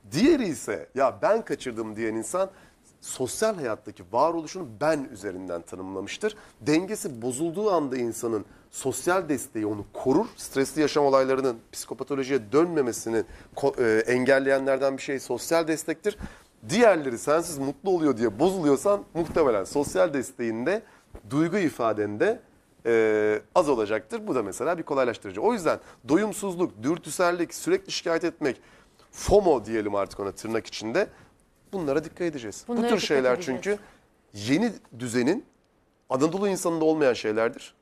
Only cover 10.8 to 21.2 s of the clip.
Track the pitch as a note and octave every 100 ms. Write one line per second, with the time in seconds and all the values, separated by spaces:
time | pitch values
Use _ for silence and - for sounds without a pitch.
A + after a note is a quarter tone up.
10.8 | C#3+ D3+ C#3+ C3+ C3 C3 C3 A2+ - -
11.8 | - B2 C3+ C#3 B2+ C#3 G#2 C#3 F3 D#3
12.8 | B2+ A2 A2+ A2+ G2 - - - C#3 C3+
13.8 | A#2+ A2 A2+ B2 B2+ C3+ C3+ C3+ C3+ C3
14.8 | C3+ C3+ - C3+ - B2 - E3 D#3+ D#3
15.8 | - D#3 G#3 G3+ - - _ _ A2 F#3+
16.8 | A#3 E3+ C3+ A2+ - D#3 E3+ D3 C3+ C#3
17.8 | F#3 F3+ D#3 A2+ A2+ G2+ F3 F#3+ D3 C3+
18.8 | G3+ G3+ - D#3+ D#3+ F3+ C#3+ G#2+ F#2 C#3+
19.8 | C#3+ F#3 F#3 C#3+ A#2 - A#2 A2+ C3 G#3
20.8 | - - _ -